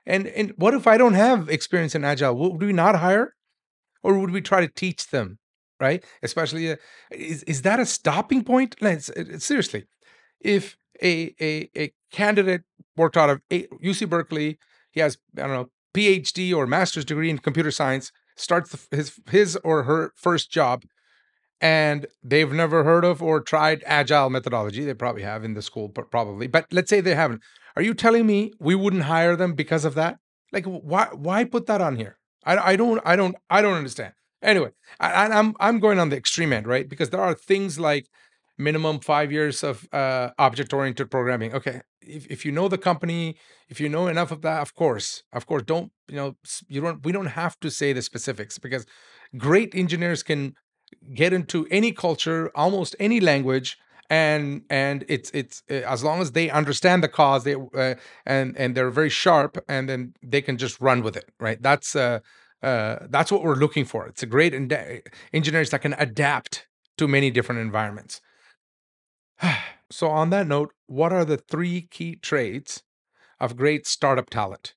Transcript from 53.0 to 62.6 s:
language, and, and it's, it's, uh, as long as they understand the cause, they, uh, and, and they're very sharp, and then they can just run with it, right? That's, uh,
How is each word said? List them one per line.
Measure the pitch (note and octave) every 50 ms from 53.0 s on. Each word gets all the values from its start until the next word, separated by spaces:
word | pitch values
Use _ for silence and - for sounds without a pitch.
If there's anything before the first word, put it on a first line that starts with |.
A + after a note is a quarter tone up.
| G3+ G#3+ A#3+ A#3
language, | F#3 D#3+ C#3+ C#3 C3 C3 C3 C3+ B2+ - - _ _ _ _ _ _ -
and, | D#3 D#3+ D#3+ D3+ D3+ D3+ D3 C#3+ C#3+ - - -
and | C#3+ C3+ C3+ C#3 C#3+ C#3 C3+ -
it's, | D#3 B2+ - -
it's, | - D3 B2+ B2+ - - _ -
uh, | C#3 C3+ A#2
as | B2 C3+ A#2 B2+
long | D3+ D#3+ F3
as | F#3 C#3
they | A#2 E3 E3 D#3
understand | C3+ D3+ D3+ C#3 C#3 - - F#3 F3+ F#3 D#3+
the | D3
cause, | - - D3+ C#3 C3+ C3+ A#2+
they, | C#3+ C#3+
uh, | C3+ C3+ A#2+ - C3+ C3 C3 B2 - - - - - -
and, | - C3+ C3+ C3+ B2+ C3 C#3
and | C3 B2 B2
they're | C3 B2+ B2+
very | A#2 C#3+ D#3 D3
sharp, | - - - F#3 E3+ D3 C#3 D3 - - - -
and | C#3+ C3+ C3+ C3+
then | C3+ B2+ B2 B2 - _ -
they | B2 C3 C#3+
can | C#3 - C3 A#2+
just | C3 A#2 - -
run | B2+ C3 B2+ B2 A2
with | A2 F#2 -
it, | - _ _ -
right? | A2+ A2 A2 A2
That's, | A#2+ C3+ D3 C#3 - - -
uh, | D3 B2+ B2 A#2+ G#2+ _ _ _ _ _ _ _ -